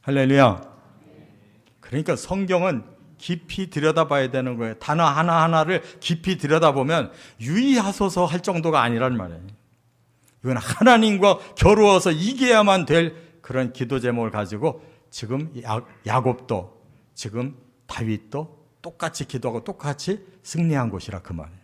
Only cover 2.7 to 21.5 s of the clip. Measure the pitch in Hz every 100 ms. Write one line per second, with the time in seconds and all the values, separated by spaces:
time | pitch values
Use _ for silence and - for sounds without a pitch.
2.7 | 131 - - - - - 175 - - 190
3.7 | 151 156 156 156 143 131 131 127 120 117
4.7 | 110 - 156 165 143 170 165 160 165 156
5.7 | 185 - - - 165 185 170 143 160 160
6.7 | 135 135 165 113 - - _ 113 185 269
7.7 | 254 196 190 196 185 175 175 180 175 165
8.7 | 156 120 117 131 120 90 82 95 107 _
9.7 | _ _ _ _ _ _ _ 123 120 -
10.7 | - 233 233 220 196 202 180 - - 180
11.7 | 214 208 190 180 156 196 262 254 220 208
12.7 | 190 143 165 165 160 - _ - 127 127
13.7 | - 123 135 123 117 113 107 98 101 151
14.7 | - - _ _ - 107 135 160 135 113
15.7 | 110 123 - 107 120 127 123 - 101 92
16.7 | _ _ _ _ - 110 110 131 143 _
17.7 | _ - - 113 107 - 143 160 - _
18.7 | _ 170 - 165 - - 127 123 113 110
19.7 | 190 147 143 - 202 - _ - 160 165
20.7 | 147 117 95 - 95 - 82 78